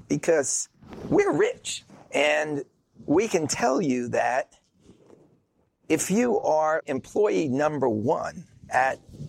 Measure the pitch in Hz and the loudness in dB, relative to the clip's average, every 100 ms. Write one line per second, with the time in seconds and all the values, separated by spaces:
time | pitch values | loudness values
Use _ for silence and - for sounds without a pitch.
0 | - 147 - 160 131 - - _ - - | -6 -2 2 2 2 -4 -6 _ -18 -12
1 | - 349 403 302 453 508 - - - - | 0 2 4 2 0 -2 -10 -12 -14 -20
2 | - 139 147 151 156 143 - _ _ - | -4 0 2 2 0 -4 -8 _ _ -10
3 | - 156 220 180 147 - 240 262 156 127 | 0 2 2 0 -2 0 0 2 0 0
4 | 120 117 120 127 - _ _ _ - - | -2 -2 0 -2 -4 _ _ _ -20 -20
5 | - - _ _ _ _ _ _ - 156 | -20 -20 _ _ _ _ _ _ -2 -2
6 | - 202 247 208 - 156 156 160 - 131 | 2 2 2 0 0 0 0 -2 -4 -6
7 | - 220 208 190 151 131 151 147 127 107 | -4 0 2 2 0 0 0 0 0 0
8 | 117 147 - 170 - - - 127 131 - | 0 -2 -4 -10 -16 -20 -4 0 0 -2
9 | - - | -12 -16